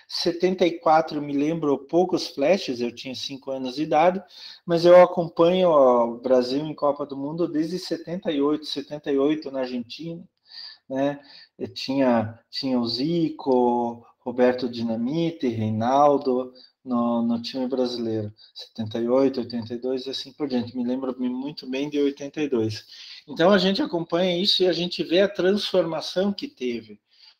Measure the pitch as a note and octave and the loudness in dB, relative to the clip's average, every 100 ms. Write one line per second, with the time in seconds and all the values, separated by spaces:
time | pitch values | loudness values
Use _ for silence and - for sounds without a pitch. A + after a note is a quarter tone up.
0 | - - F3 E3+ F#3 F#3 F3 E3+ D#3+ D#3+ | -14 -6 -4 0 -2 2 0 2 4 4
1 | D#3+ D3+ D3 C#3+ D3 E3 D3 C3+ - E3 | 2 -4 -4 -2 0 0 0 -2 0 2
2 | F3+ D#3+ - - C#3+ F#3+ - A#2+ A#2+ A#2 | 2 0 -4 -2 2 2 0 -4 -6 -6
3 | C3+ B2 - C3+ C3+ C3+ C3 B2+ D#3 D3+ | -12 -12 -12 -12 -10 -8 -6 -6 0 4
4 | F3 F#3+ - - - - - E3+ F3 F3+ | 4 2 -6 -18 -20 -14 -2 4 10 10
5 | F3+ F#3 E3 - E3+ F#3 F3+ D3+ C3 A#2+ | 10 6 -2 2 4 4 4 6 6 6
6 | A#2 A#2 B2+ B2+ B2 C#3 D#3 C#3+ C#3+ C#3 | 2 -2 2 2 4 -2 -4 -2 -2 -2
7 | C#3 C#3 C#3+ E3 E3+ D3+ E3 F3+ - E3 | -6 -8 -6 -4 -2 -2 -4 -6 -8 -8
8 | E3 F3+ F#3+ C#3+ C#3+ D3+ D3+ D3 - D3 | -8 -8 -4 0 0 0 -4 -10 -8 -10
9 | D#3 C#3 C#3+ D#3 C#3+ C3+ B2+ B2 A#2 - | -2 0 2 0 -4 -6 -6 -6 -10 -12
10 | E3 E3+ F3+ _ _ - - - - C3+ | -12 -12 -16 _ _ -20 -20 -20 -10 -4
11 | C#3 C#3+ - - - - - - - C3+ | -2 -4 -12 -20 -20 -14 -12 -10 -4 0
12 | B2+ A#2 G#2+ A2 _ - C3+ B2 A#2 A#2+ | 2 2 0 -6 _ -8 -2 -2 -2 -2
13 | D3+ E3+ D#3 - C3+ B2+ B2 A#2+ A#2+ A#2 | -2 0 -2 -2 0 2 4 2 -2 -8
14 | - _ B2+ B2 B2+ B2 B2+ A#2 A#2 A2+ | -16 _ -8 2 2 2 -4 -4 -4 -2
15 | A#2+ D#3+ E3 - B2+ A2+ A2 A2 A#2+ C3+ | -2 -2 -2 -2 -4 -2 -2 0 2 6
16 | D3 C#3 C3+ B2+ B2+ - - _ C3 A#2+ | 6 4 2 -2 -4 -12 -20 _ -4 -2
17 | A#2+ A#2 A#2 A#2 A#2 C3+ B2+ B2+ B2 A#2+ | 0 0 0 -2 -4 -6 -4 -2 -2 -4
18 | A2+ A2 G#2 - - - - - G#2+ A#2 | -4 -4 -6 -12 -20 -20 -16 -10 -8 -4
19 | A#2 C3 C3+ C3 A2 A#2+ A2 A#2+ B2 C3 | 0 2 2 0 -6 -8 -8 -8 -6 -6
20 | C3 B2+ C#3 - C#3+ B2 A2+ B2+ B2 C3 | -6 -12 -12 -10 -4 -4 -4 -6 -4 -4
21 | C3 B2+ B2+ B2+ C#3+ D3 C3 C3 D3 D3 | -6 -6 -6 -6 -8 -10 -8 -6 -4 -2
22 | C#3+ C#3 C#3+ D#3 D3 A#2+ A2 G#2+ - - | -2 -4 -10 -6 -2 -2 -2 -6 -14 -20
23 | - - - C#3 E3+ G3+ F#3+ G3 D4+ E3+ | -20 -20 -10 0 4 4 4 0 -2 -4
24 | E3 E3+ F#3 F3 G3 - F3+ D#3+ F3 - | -2 0 0 0 0 2 2 0 -4 -6
25 | D3 E3+ G3 - F3+ G#3 - F#3 E3 D#3 | 0 2 2 2 0 0 0 0 0 -4
26 | - F3+ G3+ G3 C#3 - B2+ A#2 G#2 G#2 | -4 -2 -2 -2 -8 -6 -6 -6 -10 -20
27 | _ _ _ _ | _ _ _ _